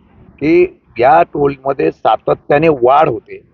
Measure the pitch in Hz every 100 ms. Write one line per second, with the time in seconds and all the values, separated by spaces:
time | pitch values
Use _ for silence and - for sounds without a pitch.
0 | _ _ - - 151 170 180 - _ -
1 | 127 160 170 151 143 139 135 - 160 -
2 | 123 110 - 147 - 147 165 139 120 143
3 | 156 107 - 95 _